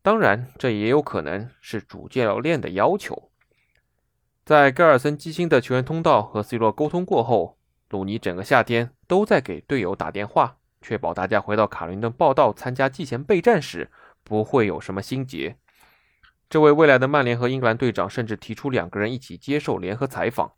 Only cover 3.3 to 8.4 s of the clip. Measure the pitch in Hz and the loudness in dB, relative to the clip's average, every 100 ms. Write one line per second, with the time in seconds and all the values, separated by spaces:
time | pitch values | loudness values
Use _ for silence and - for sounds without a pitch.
3.3 | _ _ _ _ _ _ _ _ _ _ | _ _ _ _ _ _ _ _ _ _
4.3 | _ - 151 139 131 170 131 147 147 165 | _ 2 6 6 6 6 6 2 -4 -10
5.3 | 156 175 147 - 127 131 160 165 127 104 | -4 2 2 2 -2 -2 -2 2 2 2
6.3 | 107 104 120 110 - 151 175 185 170 120 | -6 -4 0 0 0 -4 -2 -2 -2 2
7.3 | 113 87 _ _ _ _ 101 98 104 - | 0 0 _ _ _ _ -8 -6 -6 -6
8.3 | 90 | -8